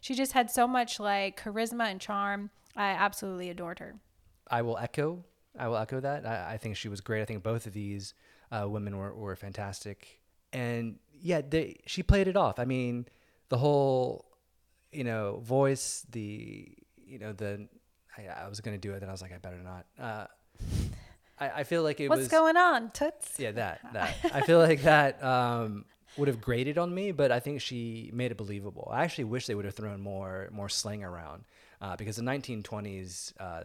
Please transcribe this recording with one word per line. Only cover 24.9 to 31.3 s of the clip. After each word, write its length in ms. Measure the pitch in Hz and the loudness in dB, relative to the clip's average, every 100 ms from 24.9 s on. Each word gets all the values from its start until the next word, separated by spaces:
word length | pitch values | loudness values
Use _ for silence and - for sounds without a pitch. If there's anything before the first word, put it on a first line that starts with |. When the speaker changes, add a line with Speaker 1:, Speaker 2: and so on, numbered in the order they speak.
| 151 143 - | 8 8 2
Speaker 2:
um, 600 | 131 127 123 120 110 101 - _ _ - | 2 4 4 2 -2 -4 -10 _ _ 0
would 100 | 139 | 2
have 140 | 113 | 2
grated 360 | 120 120 131 151 | 0 2 2 2
on 140 | 175 180 | 0 0
me, 160 | 202 | -2
but 200 | 151 139 | 4 4
I 80 | 123 | 4
think 220 | 139 143 | 2 -4
she 480 | - 123 117 113 113 | -4 -4 -4 -6 -6
made 180 | 117 123 | -2 -2
it 60 | 113 | -2
believable. 500 | 104 101 101 - - | -6 -6 -6 -8 -4
I 120 | 117 | 0
actually 220 | 165 - 113 | 0 0 -2
wish 200 | 123 - | -2 -2
they 80 | 104 | -2
would 100 | 101 | -4
have 100 | 101 | -6
thrown 260 | 107 101 | -8 -6
more, 480 | 101 95 95 92 95 | -6 -6 -6 -8 -8
more 180 | 104 98 | -8 -4
slang 340 | - 104 104 | -4 -4 -6
around. 400 | 185 175 73 | -8 -10 -12